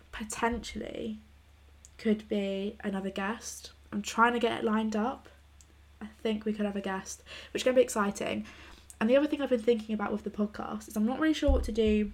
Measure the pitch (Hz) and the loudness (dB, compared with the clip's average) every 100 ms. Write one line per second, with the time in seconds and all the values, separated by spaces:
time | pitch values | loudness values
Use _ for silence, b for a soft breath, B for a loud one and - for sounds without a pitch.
0 | - - 214 - 233 233 - 214 - - | -16 -12 -10 -2 -2 -2 -6 -10 -8 -6
1 | 226 214 - - - - - - - - | -8 -8 -14 -20 -20 -20 -20 -20 -20 -4
2 | 226 214 - 208 196 196 202 - 208 190 | 0 0 0 -2 -2 -2 -4 -6 -6 -4
3 | 190 196 196 240 - - - - - 208 | -4 -4 -4 -6 -10 -14 -16 -20 -8 -6
4 | 208 - 233 240 226 226 226 214 220 214 | -2 4 4 4 2 2 0 2 2 0
5 | 226 277 - - - - - - - - | -2 -4 -12 -20 -20 -20 -20 -20 -20 -18
6 | 214 - 226 214 214 214 208 202 196 190 | -18 -6 -4 -2 -2 -2 -2 -2 -4 -6
7 | - - B B B - 254 254 247 226 | -8 -14 B B B 0 4 6 4 2
8 | 202 202 - 214 214 B B B B - | 0 -2 -4 -4 -6 B B B B -2
9 | 220 269 294 294 269 247 220 233 214 214 | 4 6 6 0 0 2 4 2 0 -4
10 | 202 208 208 208 208 - - 214 - 220 | -2 -4 -4 -2 -2 -2 -8 -8 -8 0
11 | 214 269 311 302 285 262 247 220 214 214 | 0 2 2 4 4 4 2 2 4 4
12 | 208 | 2